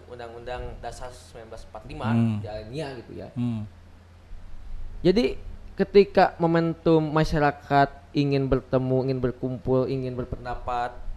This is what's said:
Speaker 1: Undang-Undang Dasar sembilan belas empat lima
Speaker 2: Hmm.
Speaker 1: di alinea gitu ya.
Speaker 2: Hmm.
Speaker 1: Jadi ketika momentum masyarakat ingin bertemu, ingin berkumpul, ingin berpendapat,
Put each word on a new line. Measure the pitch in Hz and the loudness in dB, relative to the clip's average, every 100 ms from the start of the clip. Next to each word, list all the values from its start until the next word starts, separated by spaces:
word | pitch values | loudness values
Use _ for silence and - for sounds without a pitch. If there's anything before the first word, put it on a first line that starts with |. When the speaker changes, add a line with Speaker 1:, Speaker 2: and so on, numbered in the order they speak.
| - | -16
Speaker 1:
Undang-Undang | 120 117 117 120 123 123 110 | -14 -14 -12 -10 -8 -8 -10
Dasar | 117 117 127 | -12 -10 -12
sembilan | 120 - 123 113 | -14 -18 -18 -16
belas | 113 | -16
empat | - 110 - | -16 -16 -12
lima | - 123 | -6 0
Speaker 2:
Hmm. | 117 117 107 | 2 2 0
Speaker 1:
di | 104 | -6
alinea | 107 110 135 143 127 | -10 -10 -8 -8 -10
gitu | 110 | -14
ya. | 98 98 | -14 -10
Speaker 2:
Hmm. | 123 120 113 104 - - - - - - - - - - - - - | -4 -4 -4 -8 -14 -20 -20 -20 -20 -16 -16 -12 -12 -10 -10 -10 0
Speaker 1:
Jadi | 170 190 254 - - - - - | 2 4 2 -2 -10 -14 -10 -4
ketika | 190 196 196 196 180 - | 4 6 6 6 4 4
momentum | 170 165 165 160 - 160 | 2 4 2 2 4 4
masyarakat | 156 156 156 160 147 - - 143 139 - - | 4 2 2 4 2 0 2 4 4 2 -6
ingin | 147 143 139 135 | 0 2 2 2
bertemu, | 131 - 131 131 131 | 0 2 0 2 2
ingin | 131 131 | 2 0
berkumpul, | 127 117 131 127 - 131 127 | -2 -2 -4 -4 0 2 2
ingin | 135 127 123 | -2 -4 -6
berpendapat, | 123 - 123 117 - 123 123 - - | -8 -8 -8 -8 -6 -4 -4 -6 -8